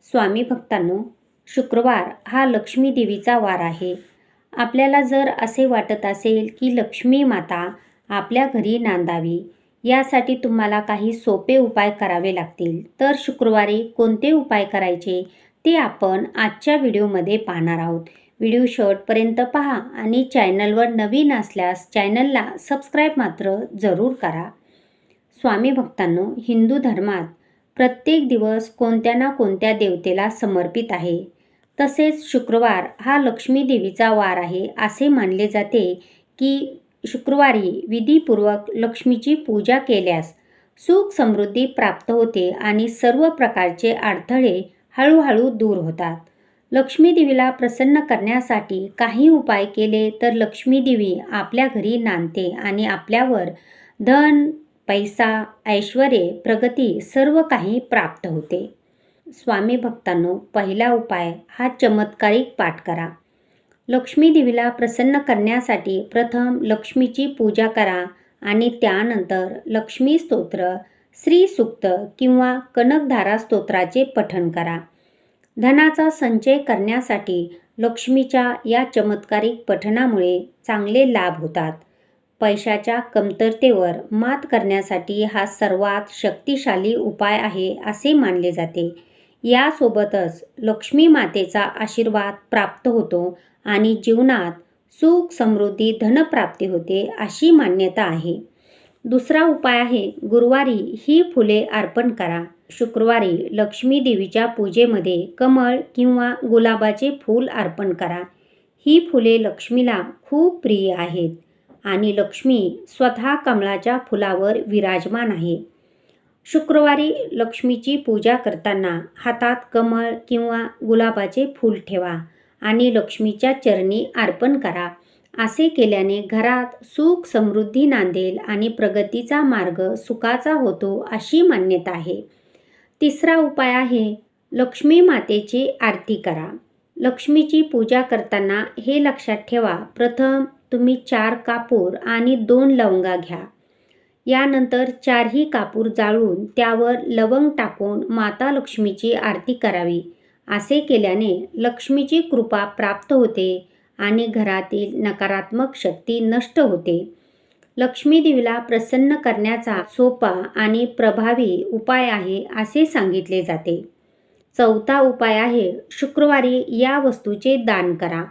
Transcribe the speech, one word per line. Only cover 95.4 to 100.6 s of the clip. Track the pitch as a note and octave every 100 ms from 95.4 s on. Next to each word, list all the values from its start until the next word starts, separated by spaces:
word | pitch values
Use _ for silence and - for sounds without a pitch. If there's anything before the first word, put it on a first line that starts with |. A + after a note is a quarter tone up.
| A3+ G3+ G3+ G3 A3 A3
धनप्राप्ती | G#3+ C4+ D#4 C4+ F3+ - F#3+
होते | F3 E3 F#3+ G3+ -
अशी | G#3+ - D#4+
मान्यता | D#4+ A3 F#3 F#3 F3+
आहे. | F#3+ E3 E3+ G3 - _ _ _ _ _
दुसरा | A#3 B3 B3+ D#4
उपाय | E4 C#4+ B3+ A#3+
आहे | A#3+ A#3+ G3 -
गुरुवारी | G#3+ A#3 A#3+ C4